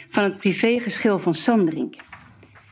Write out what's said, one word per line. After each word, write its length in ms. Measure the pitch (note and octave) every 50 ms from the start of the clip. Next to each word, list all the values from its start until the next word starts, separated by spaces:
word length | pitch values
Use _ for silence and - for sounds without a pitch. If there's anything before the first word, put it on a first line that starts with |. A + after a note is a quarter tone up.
| -
van 160 | - - G#3+ G3+
het 140 | G3 G3
privégeschil 840 | - - G3 F3+ - A3+ A3+ A#3+ A#3+ A#3+ G#3 - - - G#3+ G3 E3+
van 140 | - F3+ D#3
Sanderink. 600 | - - B3+ A#3 G#3+ F3+ D#3+ D#3 - B2 - - - - - - - - - - - - - - - - _